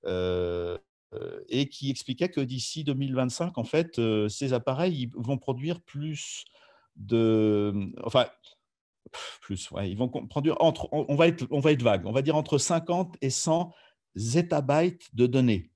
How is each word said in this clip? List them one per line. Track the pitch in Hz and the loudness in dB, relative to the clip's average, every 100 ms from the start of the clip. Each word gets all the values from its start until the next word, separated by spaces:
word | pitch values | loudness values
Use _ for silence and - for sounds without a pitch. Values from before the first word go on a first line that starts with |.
| - | -4
euh, | 90 90 90 90 87 87 87 _ _ _ | -2 0 0 -2 -2 -4 -6 _ _ _
euh, | - - 85 - | -12 -10 -12 -6
et | 123 143 | -2 -2
qui | - 139 | -4 -8
expliquait | 131 - 127 180 | -6 -8 -4 -2
que | 170 | -2
d'ici | 131 127 - - | -4 -4 -8 -6
deux | 143 | -4
mille | 135 135 127 | -2 -2 0
vingt-cinq, | 127 - 175 175 | -2 -2 -6 -4
en | |
fait, | 117 151 165 - | -2 0 0 0
euh, | 117 107 107 | 0 2 0
ces | - 139 | -2 -2
appareils, | 127 120 131 180 | 0 0 0 0
ils | 156 123 - | 0 -6 -6
vont | 113 139 | -4 -4
produire | - 127 147 170 | -2 -4 -4 -6
plus | _ 143 151 147 - - - _ _ _ _ | _ -10 -8 -8 -10 -14 -16 _ _ _ _
de, | - 101 117 113 110 107 104 104 101 98 - | -18 0 4 4 6 4 4 2 0 -4 -6
enfin, | 117 135 120 _ _ _ _ _ _ _ - - - - | 0 2 2 _ _ _ _ _ _ _ -20 -14 -14 -16
plus, | - 95 - | -10 -10 -8
ouais, | - 98 | -6 -4
ils | 101 | -2
vont | 123 | -4
com-, | - - | -4 -6
produire | - 147 - | -2 0 4
entre, | 165 151 - | 2 2 -4
on, | 151 139 | -4 -2
on | 143 | 4
va | 165 | 4
être, | 170 160 | 4 -4
on | 151 | 2
va | 143 | 4
être | 147 | 4
vague, | 117 98 90 | 4 2 2
on | |
va | 120 | 0
dire | 139 151 | 2 0
entre | 147 147 | 2 0
cinquante | - 165 165 175 180 - | 2 -2 0 -2 -2 -4
et | 135 | -4
cent | - - 160 180 - _ _ _ | -2 0 0 0 -8 _ _ _
zetabytes | 92 113 143 170 151 135 147 180 175 - | -6 0 2 2 0 2 4 2 -2 -12
de | - 123 | 2 4
données. | 131 127 101 82 | 6 4 4 -2